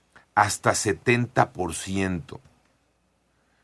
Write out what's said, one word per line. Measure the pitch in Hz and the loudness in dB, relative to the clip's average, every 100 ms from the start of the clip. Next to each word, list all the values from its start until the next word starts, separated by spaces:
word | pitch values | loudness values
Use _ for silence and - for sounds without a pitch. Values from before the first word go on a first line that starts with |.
| _ - _ - | _ -20 _ 0
hasta | 101 - 117 98 | 2 2 0 0
setenta | 110 95 - 120 120 - 120 | 0 -2 0 0 2 2 0
por | - 90 80 | 0 -6 -6
ciento. | - 95 95 90 73 - - _ _ _ _ _ _ _ _ _ _ _ | -6 -2 -2 -2 -8 -18 -20 _ _ _ _ _ _ _ _ _ _ _